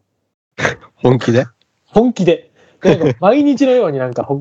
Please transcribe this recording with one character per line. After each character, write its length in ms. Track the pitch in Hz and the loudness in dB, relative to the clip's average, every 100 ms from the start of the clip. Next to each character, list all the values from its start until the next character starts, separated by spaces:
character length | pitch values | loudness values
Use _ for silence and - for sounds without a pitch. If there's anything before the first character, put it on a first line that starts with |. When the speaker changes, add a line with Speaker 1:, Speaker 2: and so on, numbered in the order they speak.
| _ _ _ _ _ - | _ _ _ _ _ -8
Speaker 1:
<laughs> 400 | - - - _ | -8 -8 -18 _
本 220 | 127 127 | 0 0
気 140 | - | 0
で？ 140 | 117 135 _ _ _ | -2 -2 _ _ _
Speaker 2:
本 300 | _ - 247 | _ 0 0
気 100 | 240 | 0
で。 260 | 175 165 - _ _ _ | 0 -2 -4 _ _ _
で、 160 | 185 151 | 0 0
な 80 | 160 | 0
ん 20 | |
か 60 | 120 | 0
毎 240 | 185 269 | 0 2
日 220 | 285 262 269 | 2 0 0
の 60 | |
よ 160 | 254 196 | 0 0
う 20 | |
に 80 | 139 | -2
な 100 | 127 | -6
ん 60 | |
か 100 | 120 | -6
北 160 | 113 143 | -6 -6